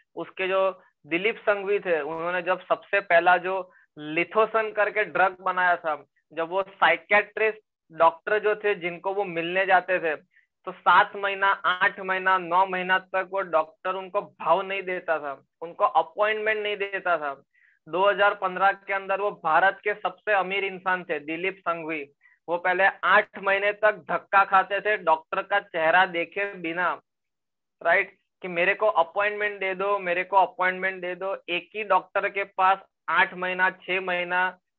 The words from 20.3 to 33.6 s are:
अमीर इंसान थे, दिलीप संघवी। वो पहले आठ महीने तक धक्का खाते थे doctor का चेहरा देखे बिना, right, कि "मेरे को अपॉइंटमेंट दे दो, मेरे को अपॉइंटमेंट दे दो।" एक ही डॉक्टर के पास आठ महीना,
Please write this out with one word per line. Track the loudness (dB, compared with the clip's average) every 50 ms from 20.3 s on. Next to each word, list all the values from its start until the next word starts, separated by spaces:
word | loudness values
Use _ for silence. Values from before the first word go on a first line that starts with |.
| 0
अमीर | 0 0 0 -2 -4 -4
इंसान | -4 -6 -6 -4 -4 -4 -4 -4
थे, | -6 -6 -6
दिलीप | -6 -8 -8 -4 -4 -6 -6 -6
संघवी। | _ -6 -4 -4 -6 -8 -8 -8 -8 -12 _ _ _ _ _ _ _ -6
वो | -6 -2
पहले | 0 0 2 4 2 2 2 0 0
आठ | 4 4 4 2 0 _ -6
महीने | -2 0 0 2 0 -2 -2
तक | 2 0 0 0 0 -6 -6
धक्का | -6 -6 -4 _ 2 2 2
खाते | 4 4 2 2 2 -4 -4
थे | -2 -2 -2 0
doctor | 2 2 0 0 0 _ -6 -6
का | -4 -2 -2 -2
चेहरा | -2 -4 -4 0 2 4 4 4 4
देखे | 2 0 -4 -6 -4 -4 -6 -6 -6 -6
बिना, | -8 -8 -8 -4 -2 -2 -4 -4 -6 _ _ _ _ _ _ _ _ _ _ _ _ _ _ _ _
right, | 0 2 2 2 0 -2 -8 _ _ _ _ _
कि | -12 -8
"मेरे | -2 0 0 0 0
को | 2 0 0
अपॉइंटमेंट | 2 2 0 0 0 -2 -2 -2 -2 -2 -4 -4 -4 -4
दे | -6 -6 -4
दो, | -2 -2 -2 -2 -2
मेरे | -2 -2 -2 -2 -2
को | 2 4 4
अपॉइंटमेंट | 4 2 0 -2 -2 -2 -2 -2 -4 -4 -4 -4
दे | -8 -8 -8
दो।" | -6 -6 -6 -8 -8 -6 -6
एक | -6 -6 -6 -8 _
ही | -10 -2
डॉक्टर | 2 0 0 0 0 _ -4 -4 -2
के | -4 -4 -8
पास | -6 _ 0 2 2 2 2 -2 _ _ _ _ -2
आठ | 2 2 2 0 -2
महीना, | -6 -6 -6 -2 0